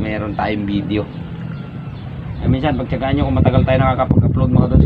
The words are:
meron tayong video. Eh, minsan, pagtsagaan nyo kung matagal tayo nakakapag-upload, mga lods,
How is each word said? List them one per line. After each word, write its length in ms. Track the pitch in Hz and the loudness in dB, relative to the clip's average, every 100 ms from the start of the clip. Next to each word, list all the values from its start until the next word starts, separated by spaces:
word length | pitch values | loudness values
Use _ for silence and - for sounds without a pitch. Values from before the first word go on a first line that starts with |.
meron 320 | 107 107 104 | -4 -4 -4
tayong 320 | 101 104 104 101 | -2 -2 -2 -2
video. 400 | 101 85 104 101 - - - - - - - - - - - - - | -2 -2 -2 -4 -8 -10 -10 -10 -10 -10 -12 -12 -12 -12 -10 -10 -4
Eh, 80 | - | 0
minsan, 260 | 131 147 127 | 2 2 -2
pagtsagaan 380 | 123 123 135 | -2 -2 0
nyo 160 | 143 143 | 0 2
kung 80 | 131 | 2
matagal 240 | 131 131 | 4 4
tayo 140 | 131 131 | 4 4
nakakapag-upload, 720 | 131 127 127 - - - 127 | 2 2 2 2 2 2 2
mga 200 | 123 - | 2 4
lods, 100 | - | 6